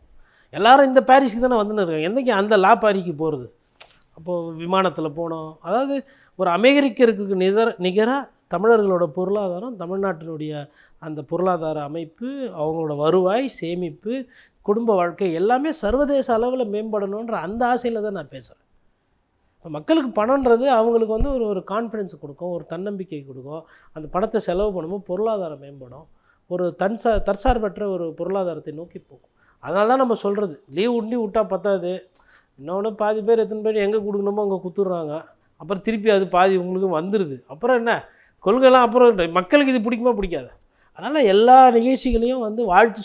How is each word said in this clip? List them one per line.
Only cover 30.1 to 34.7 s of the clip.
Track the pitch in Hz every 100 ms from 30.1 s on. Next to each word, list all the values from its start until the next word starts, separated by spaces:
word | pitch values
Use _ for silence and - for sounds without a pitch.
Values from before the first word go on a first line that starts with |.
சொல்றது, | 214 202 202 202 143 _
லீவு | 143 233
உண்டி | 240 214 247
விட்டா | 214 220 196
பத்தாது. | 190 202 196 175 185 - _ _ _ _ _
இன்னொன்னு | 143 190 214 202
பாதி | 214 220
பேர் | 208 226
எத்தனை | 208 214
பேர் | 214 214
எங்க | 202 214
கொடுக்கணுமோ | 202 202 202 202
அங்க | 202 185
குத்துடுறாங்க. | 180